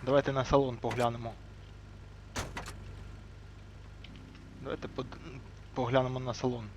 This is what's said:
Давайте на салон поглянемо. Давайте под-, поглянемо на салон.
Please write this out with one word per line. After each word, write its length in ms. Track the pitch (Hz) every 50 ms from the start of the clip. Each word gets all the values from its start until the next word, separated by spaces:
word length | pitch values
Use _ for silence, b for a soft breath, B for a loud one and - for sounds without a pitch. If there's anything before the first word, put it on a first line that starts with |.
| -
Давайте 280 | 131 139 143 135 -
на 120 | 135 135 123
салон 320 | - 147 143 139 131 120
поглянемо. 560 | 113 - 117 113 120 120 120 117 117 117 113 110 - - - - - - - - - - - - - - - - - - - - - - - - - - - - - - - - - - - - - - - - - - - - - - - - - - - - - - - - - - - - - - - - -
Давайте 260 | - 135 - - - -
под-, 280 | - - 131 - - - - 160 127 135 - - - - - - -
поглянемо 460 | 135 123 117 127 131 131 127 127 131
на 140 | 131 123 117
салон. 340 | - - 127 123 120 110 101 -